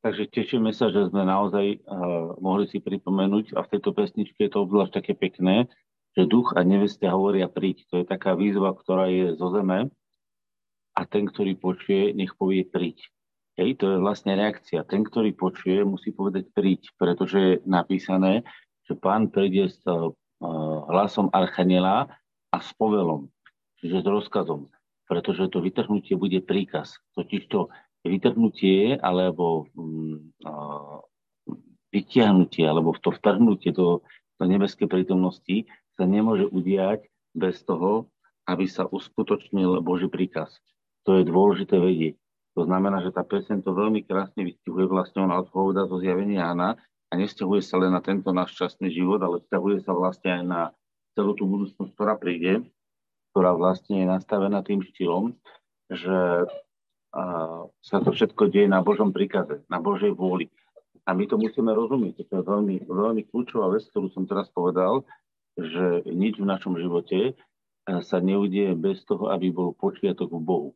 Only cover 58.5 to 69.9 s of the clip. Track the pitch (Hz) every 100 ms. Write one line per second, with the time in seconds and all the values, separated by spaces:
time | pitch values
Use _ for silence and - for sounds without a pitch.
58.5 | 95 101 95 90 101 104 92 98 98 82
59.5 | 73 _ 87 90 95 101 - 92 92 80
60.5 | _ _ - _ _ - 90 101 110 110
61.5 | - 113 110 113 135 101 - - 95 87
62.5 | 104 104 92 - 90 110 113 104 117 123
63.5 | 120 95 104 - 107 95 95 92 98 95
64.5 | - 90 87 92 127 - - _ _ _
65.5 | - 80 85 92 87 - 85 107 104 98
66.5 | 95 98 87 87 87 87 95 120 135 _
67.5 | _ _ _ - 90 - 92 92 98 101
68.5 | 95 98 85 95 95 _ 95 101 95 92
69.5 | 87 87 - 98